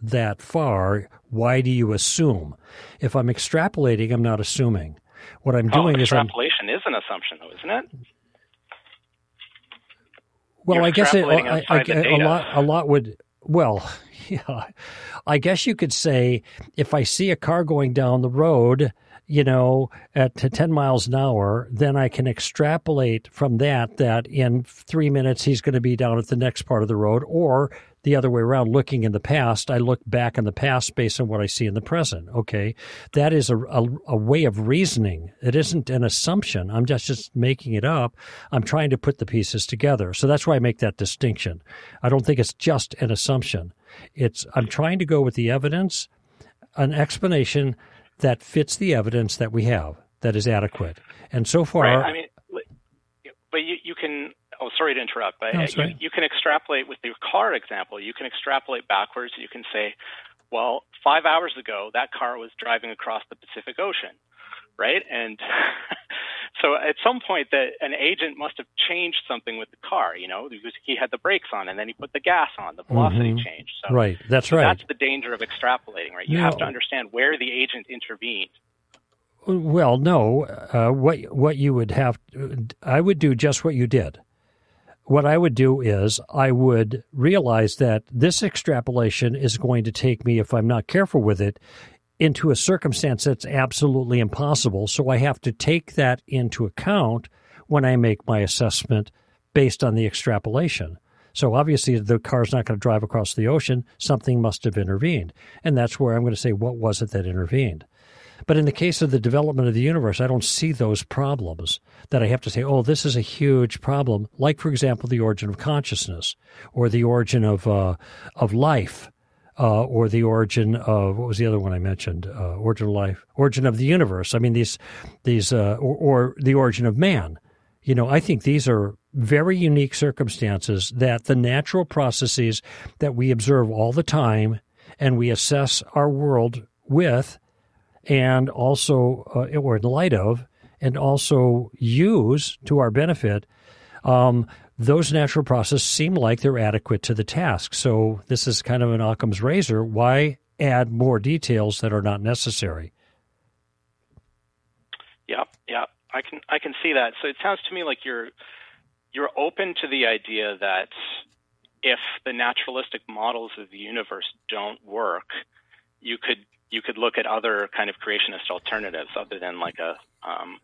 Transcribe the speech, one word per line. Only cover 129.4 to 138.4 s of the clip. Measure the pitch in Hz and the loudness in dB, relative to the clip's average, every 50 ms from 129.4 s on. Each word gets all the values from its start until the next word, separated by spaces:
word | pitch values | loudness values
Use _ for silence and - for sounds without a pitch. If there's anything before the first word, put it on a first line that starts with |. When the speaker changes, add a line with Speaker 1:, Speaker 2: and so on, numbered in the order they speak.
| 160 185 190 180 | 4 2 2 2
Speaker 1:
unique | 175 156 147 143 139 135 - | 2 4 4 4 2 0 -2
circumstances | - 147 143 127 - 135 110 - - 117 104 101 92 - - 104 95 95 - 120 | -2 -2 -2 0 0 -4 -4 -4 -4 -2 -2 -2 -2 -2 -2 -2 -2 -2 -4 -2
that | 123 127 127 117 117 - | 0 0 2 0 0 0
the | - 135 | 0 2
natural | 123 120 120 127 143 147 - - 185 175 | 2 2 2 2 0 -2 -2 0 -2 -2
processes | - - 156 139 123 113 - 135 117 - - 120 113 107 - - - - - - - - - | 0 0 0 0 0 0 0 -2 -2 0 0 0 0 0 -2 -6 -12 -20 -18 -20 -16 -8 -4
that | 151 143 123 | -4 -2 0
we | 120 127 131 | 0 2 2
observe | 127 113 101 131 139 131 120 110 | 2 2 2 4 4 4 4 2
all | 110 110 110 117 | 2 0 0 0
the | 127 165 156 | 2 0 0
time | - 147 151 131 113 107 107 107 110 113 110 _ _ _ _ _ - - - | 0 2 2 4 4 4 4 2 2 0 -2 _ _ _ _ _ -18 -8 -2
and | 143 135 127 117 | 0 2 2 2
we | 120 120 | 2 2
assess | 113 - - - 147 139 139 127 - - - - - | 0 0 0 0 0 0 0 0 -2 -4 -4 -4 -2
our | 147 143 147 | 0 0 2
world | 143 135 147 147 135 120 113 120 120 120 104 - _ _ _ - | 0 0 0 2 2 2 2 0 -2 -6 -14 -16 _ _ _ 0
with, | 135 160 180 156 120 123 135 - - - _ _ _ _ _ _ _ _ _ _ _ _ _ | 2 2 4 4 2 0 0 -2 -8 -20 _ _ _ _ _ _ _ _ _ _ _ _ _
and | - 143 135 127 131 131 127 | 0 2 4 4 4 4 4